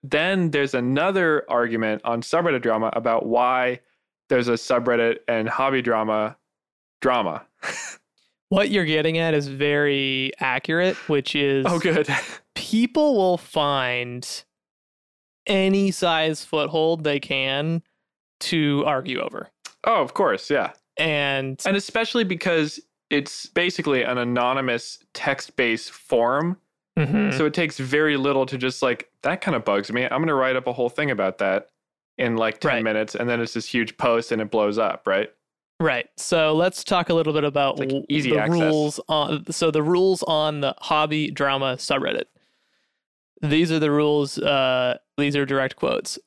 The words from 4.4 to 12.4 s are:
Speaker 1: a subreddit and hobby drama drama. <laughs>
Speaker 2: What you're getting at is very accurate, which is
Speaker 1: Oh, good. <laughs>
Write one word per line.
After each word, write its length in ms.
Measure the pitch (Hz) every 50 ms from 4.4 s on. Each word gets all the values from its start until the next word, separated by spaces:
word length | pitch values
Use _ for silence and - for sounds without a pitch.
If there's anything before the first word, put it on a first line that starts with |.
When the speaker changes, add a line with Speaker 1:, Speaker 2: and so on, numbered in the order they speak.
| 120 120
Speaker 1:
a 40 |
subreddit 640 | 117 113 - - 131 120 117 123 120 117 117 113 117 - - -
and 200 | 117 113 110 113
hobby 340 | - - 135 135 135 131
drama 540 | 123 120 117 110 110 110 107 107 107 110 143 _ _ _ _ _ _ _ _ _ _ _ _ _
drama. 440 | - 131 127 120 104 87 76 - - _ _ _
<laughs> 100 | - - - - - - - - _ _ _ _ _ _ _ _ _ _
Speaker 2:
What 200 | 196 196 208 202
you're 160 | 202 202 175
getting 320 | 151 156 156 151 160 160 165
at 160 | 165 165 156
is 120 | 147 143
very 840 | 139 135 135 143 147 147 147 147 143 139 139 139 135 135 131 131 135 - -
accurate, 560 | - 131 127 135 - - 160 165 180 190 180 - -
which 280 | - 156 143 131 - -
is 300 | 143 143 139 135 135 131 -
Speaker 1:
Oh, 100 | 170 170
good. 300 | 165 180 160 156 151 - 139 123 - -
<laughs> 220 | - -